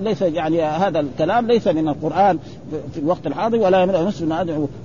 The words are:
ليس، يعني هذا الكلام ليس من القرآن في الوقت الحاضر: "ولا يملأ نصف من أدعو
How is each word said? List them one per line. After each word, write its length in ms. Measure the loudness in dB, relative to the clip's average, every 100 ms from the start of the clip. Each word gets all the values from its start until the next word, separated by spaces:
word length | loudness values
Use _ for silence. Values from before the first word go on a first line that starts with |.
ليس، 220 | -4 0
يعني 400 | 0 0 0 0
هذا 380 | 0 0 0 0
الكلام 460 | -2 -2 0 2 2
ليس 220 | 2 2
من 200 | 2 0
القرآن 500 | -2 -2 2 4 4 -4 -16 -10 -10 -8
في 80 | -4
الوقت 260 | -2 -2 -2
الحاضر: 320 | -2 0 2
"ولا 240 | 4 4
يملأ 200 | 4 2
نصف 200 | 0 -2
من 100 | -4
أدعو 340 | -2 -2 -2 -4 -6